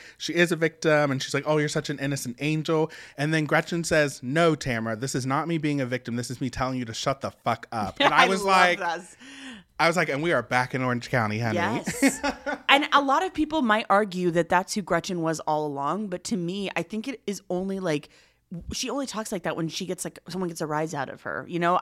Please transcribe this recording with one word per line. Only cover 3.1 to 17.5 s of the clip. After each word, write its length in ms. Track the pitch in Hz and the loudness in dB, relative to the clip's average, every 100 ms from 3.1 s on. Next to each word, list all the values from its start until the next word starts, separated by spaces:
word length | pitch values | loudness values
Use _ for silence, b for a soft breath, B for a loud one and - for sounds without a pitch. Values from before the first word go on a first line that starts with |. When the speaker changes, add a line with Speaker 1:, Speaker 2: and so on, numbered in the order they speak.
| - | -4
Speaker 1:
And 160 | 151 | 0
then 120 | 160 | 0
Gretchen 400 | 147 160 - 170 | 2 2 2 -4
says, 400 | 165 160 147 - | 2 2 2 -2
"No, 320 | 123 151 170 147 | -2 4 4 4
Tamra, 420 | 139 117 113 110 | 0 -2 -2 -4
this 160 | 131 | -4
is 100 | 139 | -2
not 220 | 127 139 156 | 0 0 0
me 100 | 165 | 0
being 240 | 151 143 | 0 0
a 60 | 123 | 0
victim. 300 | 127 123 120 | -2 -2 -4
This 160 | 123 | -4
is 80 | 123 | -4
me 100 | 131 | -4
telling 300 | - 127 127 | -2 -2 -2
you 40 | 117 | -6
to 80 | |
shut 260 | 110 143 135 | -4 -2 -2
the 100 | 101 | -4
fuck 380 | - - 113 - | -4 -2 -2 -2
up." 280 | 117 98 - | -4 -4 0
And 120 | 277 | 4
Speaker 2:
<laughs> 0 | |
Speaker 1:
I 120 | 151 | 6
Speaker 2:
I 40 | 190 | 6
Speaker 1:
was 140 | 190 | 4
Speaker 2:
love 60 | 196 190 | 4 6
Speaker 1:
like, 220 | 180 175 | 6 4
Speaker 2:
this. 360 | 175 165 175 - 262 269 269 220 B - | -2 -6 -8 -18 -20 -16 -16 -16 B 0
Speaker 1:
I 60 | 165 | 2
was 100 | 175 | 2
like, 120 | 156 | 0
"And 120 | 139 | 0
we 80 | 170 | 2
are 100 | 139 | 0
back 320 | 113 127 127 | 2 0 0
in 80 | 131 | 0
Orange 260 | 127 120 - | 0 -2 0
County, 280 | 127 107 107 | 0 2 0
honey." 200 | 117 110 | 0 0
Speaker 2:
Yes. 640 | 175 269 - - 269 - 285 | 0 -2 -4 0 2 2 -4
Speaker 1:
<laughs> 40 | - 277 277 - | -4 -6 -6 4
Speaker 2:
And 160 | 285 294 | 4 6
a 80 | 277 | 2
lot 240 | 277 285 | 4 2
of 80 | 370 | 0
people 300 | 302 302 320 | -2 -2 0
might 240 | 240 214 - | 2 2 2
argue 420 | 196 214 180 180 | 0 0 0 2
that 160 | 165 170 | 2 2
that's 240 | 180 180 | 2 2
who 80 | 214 | -4
Gretchen 400 | 170 170 - 180 | 0 -2 0 -2
was 180 | 160 156 | -2 -2
all 240 | - 151 151 | 0 0 0
along, 420 | 139 139 180 208 | -2 -2 -2 -4
but 140 | 175 | -8
to 120 | - 185 | -4 -2
me, 340 | 170 196 190 - | -2 -4 -4 -4
I 60 | |
think 260 | 170 214 240 | -6 -6 -6
it 140 | - - | -8 -6
is 140 | 196 | -8
only, 320 | - | -4